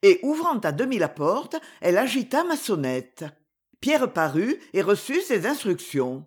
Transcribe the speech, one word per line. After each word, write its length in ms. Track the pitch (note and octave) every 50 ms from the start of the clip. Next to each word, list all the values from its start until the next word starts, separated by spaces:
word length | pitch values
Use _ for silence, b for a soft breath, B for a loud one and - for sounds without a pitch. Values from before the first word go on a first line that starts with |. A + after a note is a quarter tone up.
et 180 | - G3 F3+ F3+ -
ouvrant 360 | C4+ D4+ D#4 E4 F4 D#4 A3
à 120 | - D#3+
demi 260 | D3 C#3+ B3 C4 C4 G#3+
la 120 | E3 D3
porte, 480 | - - D3 D#3 G3 C4+ C#4+ C4+ - D#4+ B B B B
elle 160 | - F3 F3 G3
agita 440 | B3+ C4 A3 C4+ A#3 - - C#4+ E4+
ma 120 | F4+ D#4+
sonnette. 680 | C#4+ - - G#3 D#3+ C#3 B2+ B2+ B2+ C3 - _ - E3+ D3 - _ _ _ _ _ _ _ _ _
Pierre 300 | - C4+ D4+ D4+ C4 A3 -
parut 460 | F3 D#3+ D3+ C3+ D#3 F#3+ A#3+ D#4+ - B B B
et 80 | F#3
reçut 400 | F#3 F3+ G#3 G3+ - - C4+ F4
ses 240 | F#4+ - C4 G3+ D#3+
instructions. 800 | A3+ D4 C#4+ - G#3+ F3+ F3 - - - C#3 B2+ B2+ B2+ C3+ D3+